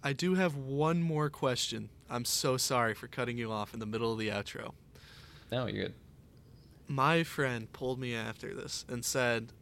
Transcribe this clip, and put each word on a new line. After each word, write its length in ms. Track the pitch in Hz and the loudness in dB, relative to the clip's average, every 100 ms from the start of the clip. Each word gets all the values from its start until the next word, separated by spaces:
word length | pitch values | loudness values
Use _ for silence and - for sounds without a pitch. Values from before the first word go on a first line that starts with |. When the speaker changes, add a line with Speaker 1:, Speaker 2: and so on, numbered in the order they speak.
Speaker 1:
I 80 | 143 | -2
do 220 | 139 180 | 0 2
have 200 | 185 185 | 4 4
one 480 | 143 135 139 156 170 | 0 -4 2 4 4
more 260 | 170 151 151 | 2 2 0
question. 580 | - 139 123 - 113 107 - - | 2 0 2 0 -4 -6 -12 -6
I'm 160 | 120 | -4
so 320 | 123 - 147 127 | 0 2 2 2
sorry 380 | - 127 117 | 4 4 4
for 140 | 107 120 | 0 -6
cutting 280 | - 123 120 | -4 -2 -2
you 140 | 113 | -2
off 240 | 110 104 | -2 -4
in 60 | 113 | -6
the 60 | 107 | -4
middle 260 | 110 117 | 0 0
of 60 | 110 | 0
the 100 | 110 | 0
outro. 460 | 101 101 117 113 - - - - - - - - | 0 -2 -8 -10 -12 -20 -20 -20 -20 -20 -20 -6
Speaker 2:
No, 160 | 123 117 | -4 -2
you're 200 | 104 95 | -2 -4
good. 80 | - - - - - - - - - - | -6 -20 -20 -20 -20 -20 -20 -20 -20 -6
Speaker 1:
My 360 | 139 139 165 | 2 4 4
friend 500 | 165 - 135 120 110 | 2 0 0 0 -8
pulled 260 | - 131 127 | -6 -4 -2
me 160 | 127 | -2
after 380 | 117 113 110 - | -4 -4 -6 -8
this 320 | - - - - | -8 -8 -8 -6
and 120 | 123 | -6
said, 520 | 117 135 123 117 113 - | -2 2 4 2 -2 -14